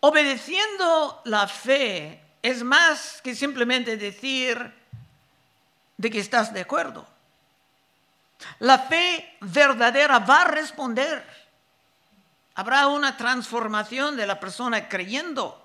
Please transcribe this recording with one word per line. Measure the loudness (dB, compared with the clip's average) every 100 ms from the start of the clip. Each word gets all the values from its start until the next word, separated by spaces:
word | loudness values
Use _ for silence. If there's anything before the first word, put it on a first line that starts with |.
Obedeciendo | 6 6 2 0 -4 -2 -2 0 2 2 0 -6 -4
la | -2 -2
fe | -4 0 2 2 -4 -10 -16 _ _
es | -4 -4
más | 2 4 6 2 -8 -12
que | -12 -6
simplemente | -6 -2 0 0 -2 -6
decir | -8 -8 -6 -2 -2 -4 -8 -16 _ -20 -20 _ _ _ _ _ _ _ _ -8
de | -6
que | -6
estás | -2 0 0
de | -6
acuerdo. | -4 -4 -4 -10 -20 _ _ _ _ _ _ _ _ _ _ _ _ _ -20 -4
La | 4 4
fe | 4 0 0 -2 -8 _
verdadera | -4 4 4 6 2 4 4 4
va | 6 6
a | 6
responder. | 2 -4 -8 -6 -2 -2 -4 -10 -20 _ _ _ _ _ _ _ _ _ _ _ -10
Habrá | 0 4 4
una | 2 -2 -2
transformación | -2 -2 -4 -4 -2 -4 -4 -4 -4 -4
de | -4
la | -4
persona | -6 -6 -4 -4 -4
creyendo. | -6 -4 -6 -6 -6 -6 -10